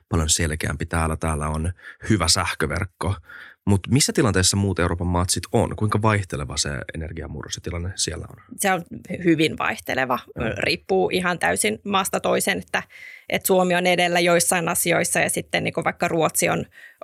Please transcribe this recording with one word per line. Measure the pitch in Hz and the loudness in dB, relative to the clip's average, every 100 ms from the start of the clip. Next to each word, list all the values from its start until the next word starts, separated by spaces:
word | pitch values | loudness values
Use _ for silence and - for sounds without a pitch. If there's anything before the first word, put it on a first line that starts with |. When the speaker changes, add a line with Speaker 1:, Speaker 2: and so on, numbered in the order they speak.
| - | -2
Speaker 1:
paljon | 82 76 | 0 2
selkeämpi | - 82 76 78 76 80 | 2 0 -2 -4 -4 -2
täällä. | 85 80 78 | 0 0 0
Täällä | 80 76 76 | -2 -2 -2
on | 78 82 - - - - | -2 -4 -6 -12 -10 0
hyvä | 110 82 | 2 2
sähköverkko. | - 85 - 76 82 92 - 87 98 - - - - - | 0 0 -2 -2 -2 -4 -4 -4 -4 -8 -20 -20 -6 2
Mut | 98 - | 2 4
missä | 120 - | 2 2
tilanteessa | 214 131 92 92 101 | 2 2 4 2 2
muut | 101 92 | 0 2
Euroopan | 87 87 87 | 0 0 0
maat | 87 90 | 0 0
sit | - - | -2 0
on? | 120 90 - | 0 0 0
Kuinka | 107 107 | -2 2
vaihteleva | 110 104 98 69 71 69 | 2 2 0 -6 -6 -4
se | - 69 - | -4 -4 -8
energiamurros | 82 80 80 73 73 - - | -8 -8 -8 -10 -10 -10 -10
ja | |
tilanne | - 85 90 - | -8 -6 -6 -4
siellä | - 82 82 | -4 -6 -12
on? | - - - | -16 -16 -4
Speaker 2:
Se | 196 | -2
on | 185 175 - - 175 | -2 -4 -14 -10 -2
hyvin | 170 156 156 - | 2 2 2 0
vaihteleva. | - 226 - 131 131 127 - - | -4 -4 -4 -2 0 -2 -4 -6
Speaker 1:
Joo. | 113 - | -4 -2
Speaker 2:
Riippuu | - 165 - 190 180 | -2 -2 0 2 2
ihan | 180 180 175 | 0 0 0
täysin | 170 190 214 220 | 0 2 0 -2
maasta | 202 196 190 190 | -2 0 0 -2
toiseen, | 185 185 196 185 | 0 0 0 -2
että, | - 185 - - - - - | -2 -6 -6 -16 -20 -16 -6
että | 190 - | -2 2
Suomi | 185 180 | 4 4
on | 175 180 | 2 2
edellä | 175 175 175 | 4 4 4
joissain | 175 170 170 180 165 | 4 4 4 0 0
asioissa | 180 175 165 175 170 | 0 2 2 2 2
ja | 165 | 0
sitten | 175 170 175 | -2 -2 -2
niinku | 160 165 | -2 -2
vaikka | 165 - 170 | -2 -2 0
Ruotsi | 165 156 - 170 | 2 0 2 0
on, | 165 - - - - | 0 -4 -14 -20 -4